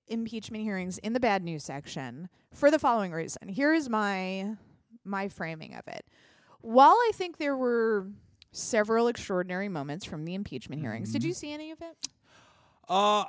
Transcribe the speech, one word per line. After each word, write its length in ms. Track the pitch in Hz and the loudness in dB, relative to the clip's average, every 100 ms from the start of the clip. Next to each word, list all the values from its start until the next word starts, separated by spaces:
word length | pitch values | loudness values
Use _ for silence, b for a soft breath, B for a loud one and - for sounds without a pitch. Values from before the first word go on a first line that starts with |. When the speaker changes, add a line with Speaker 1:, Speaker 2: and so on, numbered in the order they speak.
| - | -8
Speaker 1:
impeachment 540 | 226 226 226 - 220 | -6 -6 -8 -8 -6
hearings 360 | 214 190 180 180 | -4 -4 -4 -6
in 140 | 220 | -2
the 60 | 240 | 2
bad 220 | 240 196 | 4 2
news 220 | 170 156 | 0 -6
section 640 | - 139 - 165 131 123 180 _ _ | -6 -10 -10 -10 -8 -10 -14 _ _
for 180 | - 285 | 2 6
the 80 | 294 | 6
following 340 | 285 233 190 | 4 2 0
reason. 360 | 165 160 - 180 | -4 -6 -8 -8
Here 240 | 185 285 | 0 2
is 160 | 320 269 | 2 2
my, 680 | 220 208 190 185 190 196 214 b b b 226 | 0 0 -2 -4 -4 -6 -8 b b b -18
my 240 | 190 196 285 | -8 -6 -6
framing 460 | - 165 160 - | -6 -8 -8 -12
of 120 | - - | -14 -14
it. 160 | - - b b b b b | -14 -16 b b b b b
While 280 | 226 233 285 427 | 4 10 10 10
I 140 | 480 | 6
think 240 | 415 359 - | 0 -4 -4
there 180 | 294 269 | -2 0
were 520 | 254 233 226 214 190 208 - _ _ | 0 2 2 0 -2 -10 -20 _ _
several 560 | - - 226 214 226 233 | -10 -2 0 2 4 2
extraordinary 640 | 233 - 185 180 180 202 | 0 -4 -4 -2 -4 -4
moments 360 | 170 139 156 | -6 -6 -8
from 200 | - 160 | -8 -8
the 100 | 156 | -6
impeachment 460 | 185 202 131 - 160 | -6 -6 -10 -8 -8
hearings, 300 | 113 107 - | -6 -6 -4
did 100 | - | -2
Speaker 2:
Mm-hmm. 60 | 320 | -2
Speaker 1:
you 60 | |
see 180 | 359 294 | -4 -8
any 180 | 302 311 | -10 -10
of 100 | 320 | -12
it? 160 | 330 320 - _ b b b b b b - | -14 -14 -16 _ b b b b b b -2
Speaker 2:
Uh, 360 | 185 208 208 | 2 4 2